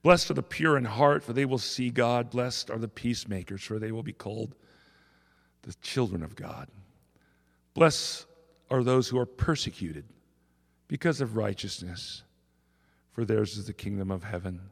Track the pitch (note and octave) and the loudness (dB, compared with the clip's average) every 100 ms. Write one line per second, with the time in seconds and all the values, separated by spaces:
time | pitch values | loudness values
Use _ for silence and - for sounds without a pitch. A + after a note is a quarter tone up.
0 | F3 F3 - C#3+ - - E3 C#3+ A#2 G#2 | 8 6 6 -2 -4 0 4 4 2 4
1 | C#3+ C#3+ - A#2+ C3+ C3 - - B2 A#2+ | 6 6 0 -2 0 0 -2 -2 -2 2
2 | A#2+ B2 A#2+ B2 B2 - - A#2 A2+ - | 4 4 0 -2 -2 -4 -6 -6 -6 -4
3 | A#2+ A#2 - G2 F2 G2 - G#2+ A2 A2+ | -4 -4 -4 -8 -6 -12 -8 -6 -4 -6
4 | A2+ - G2+ A2 A2+ - _ _ _ _ | -8 -10 -8 -6 -8 -8 _ _ _ _
5 | _ _ _ _ _ _ - - - - | _ _ _ _ _ _ -18 -14 -6 -2
6 | A#2+ F#2 D#2+ - D#2+ D#2+ - G2+ G2 _ | 0 -2 -6 -10 -12 -12 -14 -18 -20 _
7 | _ _ _ _ _ _ _ - D#3+ C#3+ | _ _ _ _ _ _ _ 6 6 6
8 | - - - - _ _ _ C3+ B2 C3 | -4 -8 -12 -20 _ _ _ 2 4 4
9 | A#2+ B2 B2 - - D3+ - - E2+ D2+ | 4 0 -2 -2 0 0 -2 -6 -8 -8
10 | C#2 - _ _ _ _ _ _ _ D3 | -14 -20 _ _ _ _ _ _ _ -2
11 | E3+ C#3 C3 A2 G#2 G2 G2+ - F2 F2 | 0 0 0 0 0 -2 -6 -8 -10 -10
12 | - - - _ _ _ _ _ _ _ | -12 -14 -16 _ _ _ _ _ _ _
13 | _ - A2+ A2 G#2 G2+ G2+ G#2 G2 G2 | _ -4 2 4 2 -2 -10 -8 -6 -4
14 | F#2+ F#2+ G2+ G2 F#2 F2+ F#2+ | -2 -4 -4 -6 -6 -10 -14